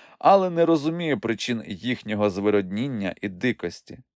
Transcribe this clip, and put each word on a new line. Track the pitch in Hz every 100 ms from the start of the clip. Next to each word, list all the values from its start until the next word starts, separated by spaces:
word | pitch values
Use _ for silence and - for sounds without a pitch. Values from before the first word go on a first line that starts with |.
| - -
але | 160 196 185
не | 170 165
розумію | 160 147 170 160 120
причин | 113 107 - 117 -
їхнього | 92 117 120 104 104 104
звиродніння | 92 101 104 92 101 139 113 95 -
і | 104
дикості. | 90 123 110 87 - - - _